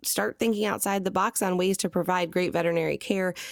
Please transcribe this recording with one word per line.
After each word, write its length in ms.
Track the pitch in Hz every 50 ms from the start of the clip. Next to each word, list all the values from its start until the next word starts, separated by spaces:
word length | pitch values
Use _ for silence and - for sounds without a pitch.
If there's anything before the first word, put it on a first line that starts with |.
start 380 | - - - - 196 220 - -
thinking 260 | - 226 220 208 214
outside 380 | 208 196 208 - 202 196 196 185
the 80 | 190
box 320 | 190 190 190 226 - - 208
on 120 | 190 185
ways 220 | 180 180 190 196 -
to 100 | - 180
provide 440 | - 180 170 - 185 180 175 165
great 200 | 170 185 180 170
veterinary 460 | - 170 170 170 170 165 160 156 147 143
care 380 | - - 208 190 185 185 175 - - -